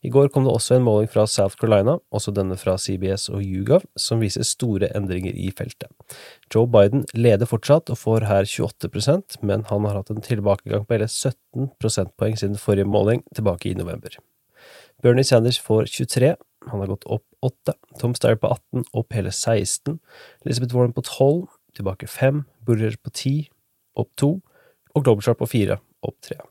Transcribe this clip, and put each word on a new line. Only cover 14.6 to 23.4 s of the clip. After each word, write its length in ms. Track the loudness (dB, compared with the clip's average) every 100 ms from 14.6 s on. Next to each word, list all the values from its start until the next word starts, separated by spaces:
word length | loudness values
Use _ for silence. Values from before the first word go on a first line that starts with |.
| -20 -20 _ _ 4
Bernie 240 | 4 4
Sanders 320 | 4 4 -2
får 320 | 0 0 0
tjuetre, 420 | -4 -4 2 2 2 _ _ -12
han 160 | -8
har 80 | -6 -8
gått 100 | -6
opp 220 | -8 _ _ -6
åtte, 320 | -4 -8 -8 _ -6
Tom 160 | -4 0
Steyer 240 | 2 2
på 80 | 0 -4
atten, 300 | _ -8 -6 -6
opp 160 | -6
hele 160 | -6 -6
seksten, 720 | -4 -2 0 -2 -6 -6 -10 _ -20 -20 _
Elizabeth 320 | -6 -4 -2
Warren 240 | 0 0 0
på 80 | -8
tolv, 400 | 0 2 2 -4 _ _ -8
tilbake 320 | -8 -6 -12
fem, 380 | 0 0 0 -6 _ -2
Buttigieg 320 | 0 0 -4 -12
på 80 |
ti, 220 | -6 -4 -4